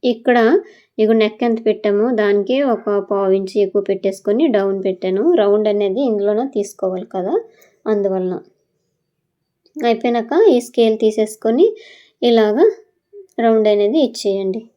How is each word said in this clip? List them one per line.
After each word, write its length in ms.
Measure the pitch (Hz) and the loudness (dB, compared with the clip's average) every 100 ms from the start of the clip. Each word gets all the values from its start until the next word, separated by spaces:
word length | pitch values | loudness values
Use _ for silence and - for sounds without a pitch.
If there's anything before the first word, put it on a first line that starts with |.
ఇక్కడ 340 | 254 226 262 240 220 349 - - _ - | -2 -2 2 2 4 2 -2 -20 _ -2
ఇగో 160 | 214 | 2
నెక్ 280 | 226 214 214 | 2 2 0
ఎంత 160 | 240 226 226 | -2 -2 -2
పెట్టామో 400 | 208 214 202 226 233 | -2 0 0 0 0
దానికే 400 | 208 202 196 254 | 0 0 0 -2
ఒక 200 | 285 226 226 202 | 0 -2 -2 -4
పావు 340 | 190 202 190 | -2 -2 0
ఇంచు 220 | 190 190 - | 0 -2 -2
ఎక్కువ 220 | 196 208 | 0 -2
పెట్టేసుకొని 640 | 196 196 190 190 - 214 311 | -2 -4 -4 -6 -4 0 2
డౌన్ 300 | 214 196 196 | 0 0 -2
పెట్టాను. 400 | 190 185 190 185 285 349 | -4 -4 -4 -2 0 2
రౌండ్ 320 | 202 208 214 | 2 2 0
అనేది 340 | 208 202 190 | 0 -2 -2
ఇందులోనే 440 | 277 208 202 208 269 | -2 0 -2 -2 -4
తీసుకోవాలి 560 | 214 202 - 190 185 196 | -6 -6 -6 -6 -6 -8
కదా, 280 | 190 185 359 453 _ - _ - | -8 -4 -4 -6 _ -20 _ -4
అందువలన. 500 | 214 196 190 185 - - _ _ _ _ _ _ _ _ _ _ _ _ - | -2 0 -2 -4 -6 -12 _ _ _ _ _ _ _ _ _ _ _ _ -6
అయిపోయినాక 580 | 233 226 240 240 226 302 427 | -2 0 0 -2 -2 2 4
ఈ 80 | 254 | 4
స్కేల్ 380 | 240 - 226 220 | 0 0 0 2
తీసేసుకొని 680 | 220 214 214 - 220 233 427 - - - _ _ | 0 0 -4 -2 -2 2 2 0 -16 -20 _ _
ఇలాగా 440 | 240 233 214 214 427 - - _ _ 403 381 - | 2 2 2 4 2 0 -14 _ _ -20 -18 -2
రౌండ్ 280 | 233 220 214 | 2 2 2
అనేది 320 | 208 208 294 | 2 2 2
ఇచ్చేయండి. 640 | 254 233 208 196 190 208 220 | 0 -2 -4 -4 -4 -6 -10